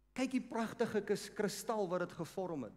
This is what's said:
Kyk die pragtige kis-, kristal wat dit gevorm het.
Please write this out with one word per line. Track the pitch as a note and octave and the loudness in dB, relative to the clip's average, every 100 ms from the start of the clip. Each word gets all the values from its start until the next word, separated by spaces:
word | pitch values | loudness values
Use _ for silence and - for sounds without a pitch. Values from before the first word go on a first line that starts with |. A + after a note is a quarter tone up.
| _ - | _ -2
Kyk | B3+ | 0
die | B3+ | 0
pragtige | - A3+ A3 - A3+ G#3+ | 0 0 0 2 2 2
kis-, | G3+ G#3 - | 2 0 -2
kristal | - G#3 - - A3 G3 | 0 0 0 0 0 2
wat | F3+ F3 | 2 0
dit | - | -4
gevorm | D#3+ - F#3 D#3 | -6 -2 -2 -2
het. | A2 | -4